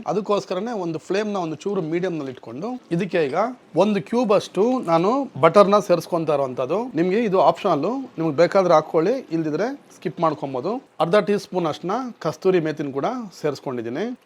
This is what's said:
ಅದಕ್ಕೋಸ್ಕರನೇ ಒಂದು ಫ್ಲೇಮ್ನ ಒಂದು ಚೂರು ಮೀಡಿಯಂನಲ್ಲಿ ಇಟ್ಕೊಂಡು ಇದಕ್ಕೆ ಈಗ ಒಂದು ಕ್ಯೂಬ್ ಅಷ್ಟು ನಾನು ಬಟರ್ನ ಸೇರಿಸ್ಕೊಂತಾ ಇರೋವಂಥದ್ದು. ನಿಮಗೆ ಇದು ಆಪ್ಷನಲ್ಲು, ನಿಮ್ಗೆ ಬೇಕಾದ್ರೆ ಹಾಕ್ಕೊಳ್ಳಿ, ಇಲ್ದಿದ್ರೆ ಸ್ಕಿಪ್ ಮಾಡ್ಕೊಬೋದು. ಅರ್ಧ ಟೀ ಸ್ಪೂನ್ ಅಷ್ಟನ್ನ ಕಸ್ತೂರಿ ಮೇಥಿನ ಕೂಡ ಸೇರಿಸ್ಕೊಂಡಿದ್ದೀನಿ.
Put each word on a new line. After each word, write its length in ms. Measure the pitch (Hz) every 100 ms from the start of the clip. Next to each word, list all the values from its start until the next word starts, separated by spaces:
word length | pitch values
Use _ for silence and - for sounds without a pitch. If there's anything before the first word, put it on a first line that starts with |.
| 226
ಅದಕ್ಕೋಸ್ಕರನೇ 640 | 175 202 202 - 180 220
ಒಂದು 280 | 226 175 160
ಫ್ಲೇಮ್ನ 380 | - 190 214 202
ಒಂದು 180 | 165 151
ಚೂರು 260 | 196 196
ಮೀಡಿಯಂನಲ್ಲಿ 500 | 160 170 185 165 135
ಇಟ್ಕೊಂಡು 500 | 123 - 120 208 247 -
ಇದಕ್ಕೆ 340 | 170 185 175 147
ಈಗ 100 | 156 226 247 _ 151
ಒಂದು 260 | 208 202
ಕ್ಯೂಬ್ 320 | - 233 240
ಅಷ್ಟು 460 | 196 - - 220 254 175
ನಾನು 560 | 165 185 269 269 135
ಬಟರ್ನ 380 | 160 185 190 208
ಸೇರಿಸ್ಕೊಂತಾ 540 | - 175 - 170 160
ಇರೋವಂಥದ್ದು. 580 | 143 135 127 131 180 247 156
ನಿಮಗೆ 240 | 180 196
ಇದು 180 | 233 185
ಆಪ್ಷನಲ್ಲು, 500 | 151 165 202 156 165
ನಿಮ್ಗೆ 440 | 262 254 - 165 143
ಬೇಕಾದ್ರೆ 380 | 170 202 180
ಹಾಕ್ಕೊಳ್ಳಿ, 540 | 156 156 170 170 262 -
ಇಲ್ದಿದ್ರೆ 440 | 165 156 151 226 285 - -
ಸ್ಕಿಪ್ 240 | 185 151
ಮಾಡ್ಕೊಬೋದು. 640 | 165 143 139 131 147 247 - _
ಅರ್ಧ 160 | 165 208
ಟೀ 220 | 196 202
ಸ್ಪೂನ್ 300 | - 180 170
ಅಷ್ಟನ್ನ 240 | 143 170 226 254 -
ಕಸ್ತೂರಿ 400 | 160 151 190 180
ಮೇಥಿನ 320 | 156 151 147
ಕೂಡ 140 | 135 160 254 214 -
ಸೇರಿಸ್ಕೊಂಡಿದ್ದೀನಿ. 800 | 156 131 - 123 113 131 226 254